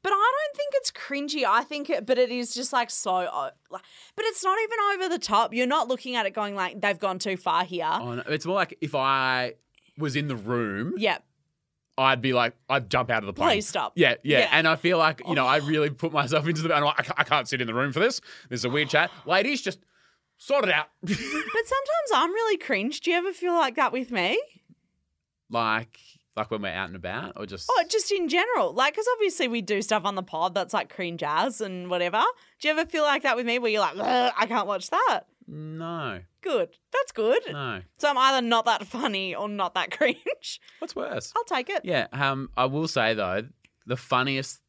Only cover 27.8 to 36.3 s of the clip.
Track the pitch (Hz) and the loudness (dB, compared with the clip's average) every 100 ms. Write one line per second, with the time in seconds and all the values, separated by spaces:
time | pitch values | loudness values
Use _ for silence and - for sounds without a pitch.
27.8 | 339 440 415 392 330 339 427 480 175 180 | 2 0 0 -2 2 2 2 2 0 2
28.8 | 277 302 440 466 403 - 247 233 185 202 | 2 2 -2 0 0 0 -2 -2 -2 -2
29.8 | 185 214 185 190 180 160 180 185 180 208 | 0 0 0 -4 -6 -2 -2 -2 -2 -4
30.8 | 127 - 180 170 147 156 240 - 208 180 | -4 -6 -6 -4 0 2 0 -2 -6 -6
31.8 | 180 180 175 208 453 - _ _ 294 311 | -4 0 0 2 2 0 _ _ 0 0
32.8 | 339 320 294 277 277 240 240 240 240 214 | 0 0 2 2 2 0 0 0 0 2
33.8 | 180 170 233 254 247 - 214 226 196 196 | 0 0 0 2 2 2 0 0 0 -4
34.8 | - 349 508 247 - _ - 147 156 160 | 0 2 4 2 -4 _ -16 -12 -10 -8
35.8 | 165 170 135 92 87 | -8 -6 -6 -8 -12